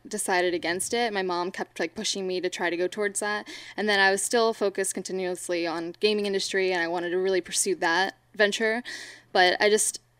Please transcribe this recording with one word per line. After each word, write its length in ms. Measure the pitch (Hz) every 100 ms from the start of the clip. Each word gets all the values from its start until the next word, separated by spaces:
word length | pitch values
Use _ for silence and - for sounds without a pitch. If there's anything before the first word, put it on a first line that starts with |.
| -
decided 480 | 208 - 185 180
against 400 | 175 160 180 -
it. 200 | 233 240
My 80 | 202
mom 260 | 185 175 175
kept, 300 | 196 190 -
like, 160 | 170 -
pushing 320 | 208 202 190
me 140 | 185
to 80 | 180
try 200 | - 180
to 60 | 170
go 120 | 180
towards 320 | 214 208 196
that, 260 | 208 208 214 339 - -
and 100 | 214
then 140 | 202
I 100 | 196
was 100 | 196
still 320 | - 240 226
focused 400 | 226 202 190 190
continuously 720 | - 185 190 180 180 - 175 170
on 300 | 160 165 175
gaming 240 | 208 208 202
industry, 480 | 196 - 196 185
and 80 | 180
I 60 | 165
wanted 220 | 175 175
to 60 | 175
really 240 | 190 190
pursue 340 | 175 - - 165
that 400 | 175 170 190 - _ -
venture, 480 | 208 202 220 226 - - - - _
but 240 | 202 180 -
I 80 | 208
just, 320 | 214 - - -